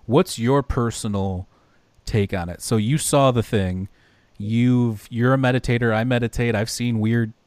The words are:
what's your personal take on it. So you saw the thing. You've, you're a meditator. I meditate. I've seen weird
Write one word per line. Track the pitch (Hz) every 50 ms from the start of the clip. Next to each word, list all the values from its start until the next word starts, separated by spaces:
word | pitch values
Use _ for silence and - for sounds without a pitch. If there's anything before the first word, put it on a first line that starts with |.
| _
what's | - 113 156 185 - -
your | - 113 120 135 143
personal | 135 - - 127 117 117 - - - 110 101 98 95 98 95 92 92 - _ _ _ _ _ _ _ _ _ _ -
take | - - 110 101 95 -
on | 92 85 87
it. | 87 -
So | - - 120
you | 110 104 113 147 156
saw | - - - 143 139 135
the | 123 120
thing. | 107 - - 104 95 92 90 92 95 - _ _ _ _ _ _ _ _ _
You've, | - 101 107 110 117 120 123 123 123 120 117 110 101 - -
you're | 120 117 120 127 135
a |
meditator. | 135 131 127 127 127 - - 120 117 120 117
I | 110 110 117
meditate. | 127 127 120 120 113 - - 120 117 113
I've | 101 110 113
seen | - - 120 120 117 110
weird | 104 113 117 120 113 110 107 _ _